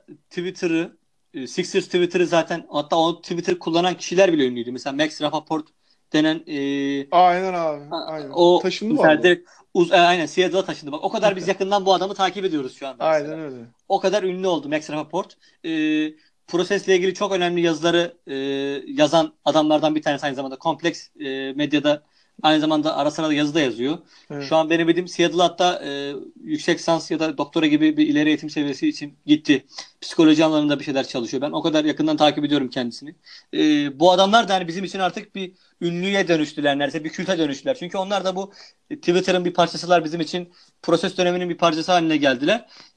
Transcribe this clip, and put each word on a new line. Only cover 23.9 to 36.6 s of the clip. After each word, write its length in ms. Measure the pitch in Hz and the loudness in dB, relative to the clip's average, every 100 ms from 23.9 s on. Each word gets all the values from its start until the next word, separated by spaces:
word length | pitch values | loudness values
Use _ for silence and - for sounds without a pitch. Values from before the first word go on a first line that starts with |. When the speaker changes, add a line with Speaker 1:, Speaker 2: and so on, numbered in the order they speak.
| 170 _ _ - | -4 _ _ -14
Speaker 2:
Evet. 140 | 147 139 | -10 0
Speaker 1:
Şu 80 | 160 | 0
an 140 | 156 | 2
benim 180 | 165 165 | 2 2
bildiğim 200 | 170 180 | 0 -2
Seattle 340 | - 170 165 | 0 0 2
hatta, 400 | 175 170 180 175 | 0 2 -2 -2
e, 280 | 147 139 143 143 - - | -6 -8 -8 -10 -14 -16
yüksek 340 | 160 151 - 170 | -8 -6 -2 -2
lisans 320 | - 165 - | 0 -2 -2
ya 100 | 156 | -4
da 180 | 160 139 | -4 -4
doktora 280 | 143 170 156 | -4 0 2
gibi 300 | 147 156 151 | 4 4 4
bir 100 | 151 | 2
ileri 220 | 143 151 | 2 2
eğitim 220 | 147 151 | 0 -4
seviyesi 380 | 151 143 135 156 | -6 -4 -2 -4
için 260 | 147 147 - - | -4 -10 -6 0
gitti. 380 | 151 - 147 - - - _ | 2 4 0 0 -20 -20 _
Psikoloji 440 | - - 160 156 | -6 4 6 6
alanında 340 | 160 151 147 143 | 4 2 0 -2
bir 60 | |
şeyler 220 | 151 135 127 | -2 -4 -4
çalışıyor. 340 | 135 113 131 | -6 -6 -6
Ben 100 | 147 | -6
o 120 | 160 | -4
kadar 220 | 160 156 | -2 0
yakından 320 | 151 143 156 151 | 0 0 -2 2
takip 280 | 151 147 | 2 2
ediyorum 260 | 143 147 127 | 0 0 -2
kendisini. 440 | 135 120 - 143 - - - _ | -6 -6 -8 -16 -20 -20 -20 _
E, 60 | 151 156 147 143 135 | 0 2 2 0 4
bu 120 | 175 | 6
adamlar 360 | 180 196 233 196 | 6 6 4 2
da 40 | |
yani 160 | 190 175 | -2 -2
bizim 160 | 170 | -8
için 140 | 180 196 | -6 -4
artık 360 | 185 208 208 | -4 -4 -12
bir 180 | 196 185 - _ - | -10 -12 -14 _ -6
ünlüye 480 | 175 175 190 202 170 | -4 -2 0 0 2
dönüştüler 500 | 165 147 - | 0 0 -2